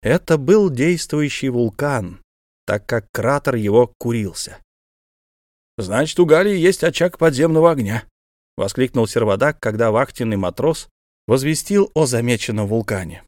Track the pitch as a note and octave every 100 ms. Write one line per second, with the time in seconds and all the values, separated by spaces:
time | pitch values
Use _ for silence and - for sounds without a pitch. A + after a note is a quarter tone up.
0 | A2 D#3+ - D#3+ C3+ G#3+ G3 B2 D3+ F3
1 | - D3+ D3 - C3+ A#2+ A#2 - C#3+ C3+
2 | F2+ F2 _ _ _ _ - G#2 - A#2
3 | - - A2 C#3+ - B2 G#2 G#2+ A#2+ _
4 | A#2+ A#2 G2+ D#2 - - _ _ _ _
5 | _ _ _ _ _ _ _ - F#2+ G#2+
6 | D#3 - F3 D#3 G3 G3 E3+ F#3 D3 -
7 | F3 - E3 C3 E3 D#3+ E3+ D3+ G#2 A#2
8 | - _ _ _ _ - G2 - B2+ B2+
9 | A2 C#3 G#2+ G2 C#3 D3+ A#2 G#2+ A#2 G#2+
10 | C3+ - A#2 G2+ F2+ - C3+ D#3+ - _
11 | _ _ - C3 C#3 D#3 - G3+ G3 -
12 | D3 A#2+ A#2+ A#2 - G#2+ G2+ A2+ G#2+ G2+
13 | E2+ F2+